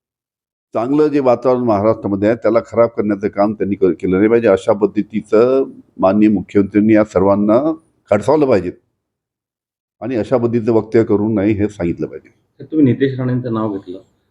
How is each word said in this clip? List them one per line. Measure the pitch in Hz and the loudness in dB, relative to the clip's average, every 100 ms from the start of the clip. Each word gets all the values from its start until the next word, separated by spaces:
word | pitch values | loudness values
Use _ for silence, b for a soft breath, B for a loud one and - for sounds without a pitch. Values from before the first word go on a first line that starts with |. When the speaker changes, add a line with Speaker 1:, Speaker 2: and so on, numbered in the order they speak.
| _ _ _ _ _ _ _ | _ _ _ _ _ _ _
Speaker 1:
चांगलं | 117 131 147 151 | -6 -2 0 2
जे | 143 | 2
वातावरण | 131 120 131 123 | 2 2 2 0
महाराष्ट्रामध्ये | 120 101 107 110 98 98 104 | 0 0 0 0 -2 -2 0
आहे | 117 | 0
त्याला | 107 113 | 0 0
खराब | - 107 117 | 0 0 0
करण्याचं | - 107 98 104 | 0 -4 -2 -4
काम | 101 104 | -2 -2
त्यांनी | 107 95 101 | -2 -6 -2
क-, | 92 80 | -2 0
केलं | 95 92 | -2 0
नाही | 107 | 2
पाहिजे. | 117 113 | 2 2
अशा | 95 - | 2 0
पद्धतीचं | 104 101 101 101 104 - 107 123 135 - - - - | 0 0 -2 -6 -8 -2 2 2 2 -2 -8 -20 -4
माननीय | 92 104 107 | 0 2 2
मुख्यमंत्र्यांनी | 98 90 104 95 104 107 | 2 -2 -2 0 2 2
या | 110 | 2
सर्वांना | 107 - 98 101 104 117 156 160 _ _ - | 2 0 2 2 2 0 0 -6 _ _ -4
खडसावलं | 107 - 156 135 | -2 0 0 2
पाहिजे | 104 87 - _ _ _ _ _ _ _ _ _ _ _ - | 0 -2 -10 _ _ _ _ _ _ _ _ _ _ _ -14
आणि | 113 123 | -8 -6
अशा | 101 127 | -2 -2
पद्धतीचं | 117 117 113 | 0 -2 0
वक्तव्य | 113 107 117 107 | 0 2 0 2
करू | 101 107 | 0 0
नये | 107 101 | 0 0
हे | 98 104 | 0 -2
सांगितलं | - 87 78 73 | -4 -6 -4 -8
पाहिजे. | 65 - _ _ - | -10 -20 _ _ -20
Speaker 2:
तर | - | -8
तुम्ही | 156 135 | 0 0
नितेश | 117 135 127 | 2 -2 -2
राणेंचं | 127 127 123 | -4 -4 -4
नाव | 110 110 | -4 -4
घेतलं, | 98 92 92 - _ _ | -6 -12 -18 -20 _ _